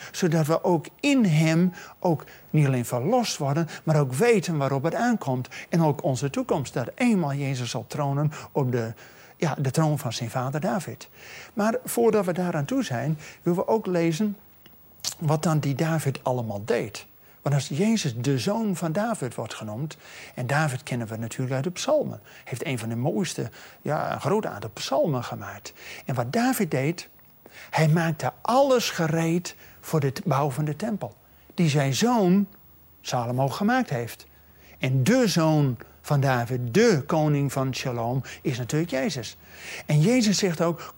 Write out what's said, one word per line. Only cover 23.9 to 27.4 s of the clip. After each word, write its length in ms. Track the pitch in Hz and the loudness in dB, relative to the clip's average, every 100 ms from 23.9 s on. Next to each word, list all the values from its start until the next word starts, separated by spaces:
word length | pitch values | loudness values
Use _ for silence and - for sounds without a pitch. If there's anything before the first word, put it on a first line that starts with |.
| 151 - | -4 -2
een 80 | - | -4
groot 240 | - 208 165 | -2 -2 -2
aantal 240 | 101 110 | -8 -10
psalmen 500 | - - 269 240 127 | -10 -2 0 2 0
gemaakt. 500 | 110 117 - - - - - - - | -4 -10 -12 -14 -16 -18 -18 -12 -6
En 100 | 131 | -4
wat 180 | 123 | -2
David 380 | 220 254 247 175 | 0 0 0 0
deed, 380 | 135 139 175 - _ _ _ | 0 0 -4 -10 _ _ _